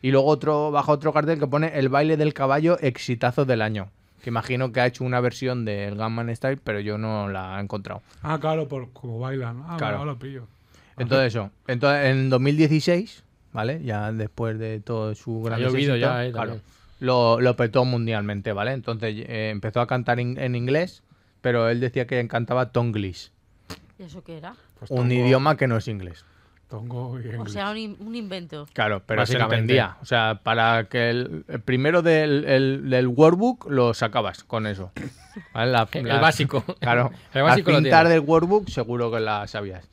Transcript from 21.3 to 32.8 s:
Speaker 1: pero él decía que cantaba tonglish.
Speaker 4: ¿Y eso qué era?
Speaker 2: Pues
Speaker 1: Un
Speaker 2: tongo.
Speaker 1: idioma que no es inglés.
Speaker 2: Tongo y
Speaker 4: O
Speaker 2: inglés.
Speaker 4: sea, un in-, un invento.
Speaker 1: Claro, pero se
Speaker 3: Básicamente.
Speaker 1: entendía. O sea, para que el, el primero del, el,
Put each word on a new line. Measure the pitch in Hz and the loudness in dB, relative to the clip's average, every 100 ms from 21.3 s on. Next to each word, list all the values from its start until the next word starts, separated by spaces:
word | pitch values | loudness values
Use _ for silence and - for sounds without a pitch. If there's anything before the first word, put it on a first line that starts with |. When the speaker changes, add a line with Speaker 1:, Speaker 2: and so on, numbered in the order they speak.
| _ | _
Speaker 1:
pero | 123 120 113 | 0 2 2
él | 120 | 2
decía | 123 127 120 | 0 -2 -2
que | 127 117 | -2 -2
cantaba | 123 117 127 123 | -4 -2 0 0
tonglish. | - 120 107 98 87 - _ _ _ _ - _ _ | 0 0 0 -4 -8 -16 _ _ _ _ -20 _ _
Speaker 4:
¿Y | |
eso | 180 160 | -18 -18
qué | 165 165 | -16 -16
era? | 165 240 _ _ | -16 -18 _ _
Speaker 2:
Pues | - | -6
Speaker 1:
Un | 131 123 | -2 2
Speaker 2:
tongo. | |
Speaker 1:
idioma | 123 123 131 139 151 | 2 4 4 4 2
que | 131 | 2
no | 113 | 0
es | 110 | -2
inglés. | 104 90 85 _ _ _ _ _ | -8 -10 -16 _ _ _ _ _
Speaker 2:
Tongo | 110 117 123 123 123 | -14 -10 -10 -10 -10
y | 117 | -10
Speaker 4:
O | |
Speaker 2:
inglés. | 117 107 | -10 -10
Speaker 4:
sea, | 104 202 | -8 -8
un | 214 | -8
in-, | 220 208 | -10 -12
un | 208 233 | -12 -10
invento. | 208 185 170 151 147 | -10 -10 -12 -14 -12
Speaker 1:
Claro, | - 110 101 - | -2 -2 -2 -4
pero | 110 | -2
se | 117 | 0
Speaker 3:
Básicamente. | 127 110 113 113 | 2 2 2 4
Speaker 1:
entendía. | 131 104 - | 2 2 -4
O | |
sea, | - 120 110 110 | -2 0 2 -2
para | - 113 113 113 113 | 0 2 4 4 0
que | 127 117 | 0 0
el, | 120 123 160 - | 0 -4 -8 -8
el | 143 | -10
primero | 110 127 139 175 | -2 0 2 2
del, | 170 156 156 143 147 | 4 4 4 0 2
el, | 135 135 135 | 2 4 0